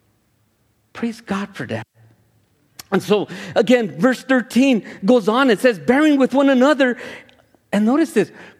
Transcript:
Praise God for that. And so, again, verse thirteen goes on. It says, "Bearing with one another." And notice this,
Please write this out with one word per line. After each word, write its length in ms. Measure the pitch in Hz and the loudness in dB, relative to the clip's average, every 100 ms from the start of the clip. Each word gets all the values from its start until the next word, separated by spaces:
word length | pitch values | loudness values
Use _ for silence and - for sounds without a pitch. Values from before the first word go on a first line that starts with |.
| _ _ _ _ _ _ _ _ _ | _ _ _ _ _ _ _ _ _
Praise 280 | - 233 220 | -10 -10 -10
God 340 | - 196 202 - | -10 -10 -8 -12
for 100 | 127 | -10
that. 180 | 117 - _ _ _ _ _ _ _ _ - _ | -10 -12 _ _ _ _ _ _ _ _ -20 _
And 120 | 190 | -6
so, 240 | - 202 147 180 180 147 | -2 -2 -2 -12 -4 -2
again, 360 | 226 247 202 143 | 2 2 0 -2
verse 240 | 247 233 | -2 0
thirteen 640 | - 262 240 240 277 220 - - | 0 -2 0 0 2 0 -4 -4
goes 240 | 196 247 190 | 2 2 2
on. 220 | 233 269 | 0 2
It 100 | 196 | 2
says, 180 | 254 185 | 0 0
"Bearing 400 | 143 262 311 285 | 0 2 2 2
with 160 | 254 | 2
one 160 | 262 277 | 2 2
another." 480 | 254 269 285 254 226 - - - _ _ _ _ | 4 2 2 0 -2 -12 -20 -20 _ _ _ _
And 120 | 196 214 | -2 0
notice 280 | 294 320 | 0 0
this, 180 | 220 165 - - | -2 -2 -8 -20